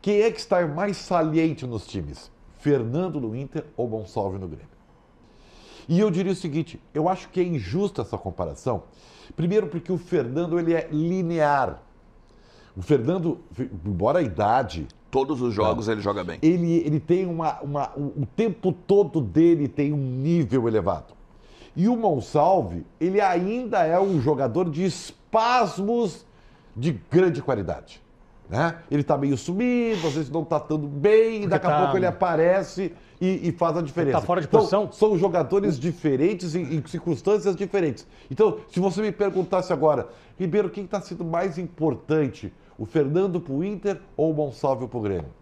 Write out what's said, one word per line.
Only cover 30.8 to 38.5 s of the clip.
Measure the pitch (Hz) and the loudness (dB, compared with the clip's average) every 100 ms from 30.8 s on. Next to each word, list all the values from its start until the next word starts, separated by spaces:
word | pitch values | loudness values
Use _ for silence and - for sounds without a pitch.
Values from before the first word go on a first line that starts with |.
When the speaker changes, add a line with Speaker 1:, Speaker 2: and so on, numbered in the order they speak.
| 147 143 160 214 226 220 | -4 0 4 6 4 2
Speaker 1:
e | |
Speaker 3:
Porque | 202 | 0
Speaker 1:
daqui | 190 175 | 0 2
a | |
Speaker 3:
tá | 147 | 2
Speaker 1:
pouco | 143 135 | 2 2
ele | 185 | 0
aparece | - 185 160 165 185 165 - 185 - - - | 0 0 4 4 4 0 -6 -6 -8 -20 -4
e, | 185 190 170 | -2 0 -2
e | |
faz | - 170 160 | 0 0 0
a | |
diferença. | 160 170 151 131 | -4 -2 2 2
Speaker 3:
tá | - | 2
fora | 175 | -2
de | 151 | 6
Speaker 1:
Então, | 151 | 6
Speaker 3:
posição? | 190 196 202 | 6 2 0
Speaker 1:
são | - 214 196 | 2 4 4
jogadores | 190 175 135 196 196 147 | 2 2 2 2 2 0
diferentes | 151 - 156 131 165 202 180 | -2 -2 0 2 2 0 -4
em, | 156 160 156 | -4 -2 -4
em | 131 | -4
circunstâncias | 170 175 147 - 208 190 180 | -8 -4 -2 2 2 2 -2
diferentes. | 190 202 165 113 - - - | -2 0 0 -2 -12 -20 -14
Então, | - 214 | 2 4